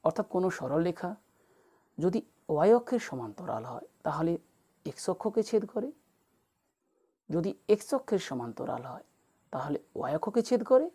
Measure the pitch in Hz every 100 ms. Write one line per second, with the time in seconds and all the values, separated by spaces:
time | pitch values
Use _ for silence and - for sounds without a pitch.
0 | 165 - 202 185 185 - 160 151 175 170
1 | 180 220 _ _ _ _ _ _ _ -
2 | 175 196 - _ - 151 185 240 240 247
3 | - 131 113 101 90 110 120 120 - _
4 | - 147 165 170 _ _ _ _ - -
5 | - 185 220 214 214 220 202 - 254 -
6 | _ _ _ _ _ _ _ _ _ _
7 | _ _ - 165 190 - - 208 - 262
8 | - 196 - 127 117 113 127 120 127 127
9 | - _ _ _ _ 131 139 143 - -
10 | 185 208 - 233 226 240 214 262 330